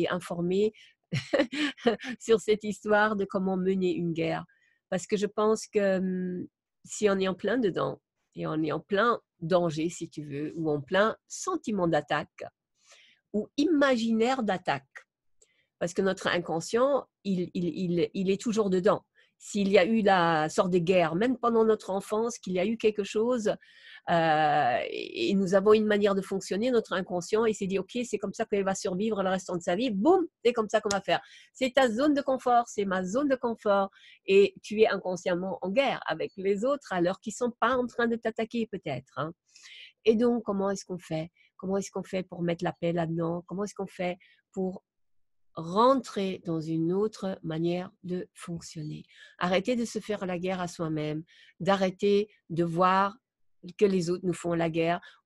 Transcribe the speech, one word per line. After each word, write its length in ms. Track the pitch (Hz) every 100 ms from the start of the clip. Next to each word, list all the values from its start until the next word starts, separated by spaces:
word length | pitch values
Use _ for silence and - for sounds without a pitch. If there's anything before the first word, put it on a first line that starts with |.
et 80 | 165
informée 640 | 180 - 175 175 190 214 - - _ _
<laughs> 1080 | 143 - - 240 285 294 - 240 214 262 233
sur 180 | - 220
cette 260 | - 214
histoire 520 | 208 190 214 208 214 208
de 80 |
comment 320 | 196 196 190 190
mener 360 | 185 190 180
une 200 | 170 170
guerre. 320 | 160 160 160 170 _ _ _ -
Parce 180 | 185 -
que 100 | 208
je 100 | 202
pense 400 | 220 214 220 -
que, 320 | 214 196 190
hum, 480 | 190 185 185 180 - _ _ _
si 240 | - - 208
on 100 | 196
est 100 | 190
en 60 |
plein 240 | 185 196 247
dedans, 420 | 202 151 143 - _ _ _ 170
et 100 | 165
on 160 | 156
est 100 | 156
en 80 | 156
plein 380 | - 196 240 208 _ _
danger, 480 | 165 180 170 151 165
si 220 | - 165
tu 120 | 160
veux, 300 | 147 143 151
ou 160 | 165 156
en 100 | 147
plein 360 | 135 185 220 - -
sentiment 600 | - 381 339 - 202 170
d'attaque, 560 | 151 - 151 175 - - _ _ _ _ - _ _ _
ou 160 | 208 - -
imaginaire 840 | 330 294 277 247 226 220 233 262
d'attaque, 640 | 208 185 - 143 - - _ _ _ _ _ _ _ -
parce 140 | 175
que 80 | -
notre 260 | 190 190 -
inconscient, 800 | 180 170 160 - 226 269 269 - _
il, 260 | 202 180 175
il, 120 | 190
il, 460 | 175 - 180 175 151
il 160 | 196 190
est 100 | 196
toujours 300 | 247 208 202
dedans. 340 | 185 196 170 - _ _ _
S'il 320 | - 208 196
y 80 | 196
a 80 |
eu 160 | 180 226
la 480 | 196 190 170 160 156
sorte 220 | - 185
de 80 | 180
guerre, 360 | 165 185 160
même 220 | 165 247 247
pendant 260 | 240 226
notre 280 | 220 214 -
enfance, 480 | 190 - 214 233 -
qu'il 160 | 190
y 40 | 180
a 60 |
eu 140 | 196 226
quelque 260 | 214 214
chose, 500 | 196 214 233 247 208 180 _ - - - -
euh, 680 | 170 160 156 151 147 123 110 64
et, 400 | 60 57 - 113
et 60 |
nous 180 | 196 185
avons 220 | 196 202
une 100 | 220
manière 300 | 214 202 202
de 80 | 196
fonctionner, 480 | 190 190 - 196 247
notre 240 | 233 220
inconscient, 500 | 190 180 180 175 220
il 100 | 233
s'est 120 | 208 190
dit, « 120 | 190
OK, 200 | 180 240
c'est 120 | 240 214
comme 160 | 202
ça 140 | - 220
qu'elle 180 | 202
va 100 | 190
survivre 480 | 190 196 180 220 196
le 60 | 185
restant 280 | 190 - 180
de 40 |
sa 160 | 180 180
vie, 140 | 262
boum, 340 | 190 277 381 339 _
c'est 120 | 233
comme 160 | 233 214
ça 100 | 214
qu'on 80 | 208
va 140 | 196
faire. » 180 | 185 165 - - -
C'est 220 | - 254
ta 160 | 269 247
zone 240 | 214 302
de 80 | 277
confort, 440 | 277 262 254 240 233
c'est 180 | - 196
ma 180 | 185
zone 240 | 185 240 294
de 80 | 262
confort. 540 | 240 226 214 196 196 _ - -
Et 300 | - 196 196 -
tu 180 | - 208
es 80 | 214
inconsciemment 720 | 190 185 180 190 175 190 -
en 80 | 185
guerre 320 | 220 262 180 -
avec 260 | 160 151 -
les 260 | 190 202
autres 300 | 247 285 -
alors 260 | 185 175 196
qu'ils 140 | 220
sont 180 | - 247 -
pas 160 | 226 254
en 100 | 240
train 200 | - 233
de 100 | 233
t'attaquer 500 | 226 226 220 233 220
peut-être, 520 | 196 156 135 - -
hein. 160 | 156 - _ - - - - _ 220
Et 80 |
donc, 300 | 226 240 240
comment 260 | 214 196 196
est-ce 160 | 196 -
qu'on 120 | 180
fait ? 320 | - 160 170 _ _ _
Comment 220 | 185 196
est-ce 120 | 196
qu'on 140 | 190
fait 180 | 185 190
pour 200 | 180 175
mettre 200 | 170 170
la 100 | 170
paix 200 | - 170
là-dedans ? 500 | 170 160 165 165 175 -
Comment 160 | 185
est-ce 100 | 208
qu'on 120 | - 190
fait 300 | - 180 180 _ _ _
pour 320 | 190 185 185 _ _ _ _ _ _ _
rentrer 880 | - 165 196 254 269 - 208 190 185
dans 160 | 175 160
une 320 | 156 160 165
autre 480 | 190 220 - 190 185
manière 480 | 165 160 170 180 185 -
de 240 | 175 180 -
fonctionner ? 680 | - - 165 - 160 151 151 - - - -
Arrêter 360 | 180 190 196
de 120 | 240 226
se 120 | 214
faire 280 | 202 202 185
la 120 | 180
guerre 220 | 185 185
à 80 | 175
soi-même, 560 | - 160 156 151 151 165 - - -
d'arrêter 720 | 175 196 190 185 202 202 214 _ -
de 120 | 165
voir 540 | 170 165 185 190 202 - _ _ _ _ 180 -
que 80 | 202
les 240 | 190 165
autres 140 | 180
nous 100 | 180
font 180 | 170 175
la 180 | 170 165
guerre 300 | 165 165 175 - -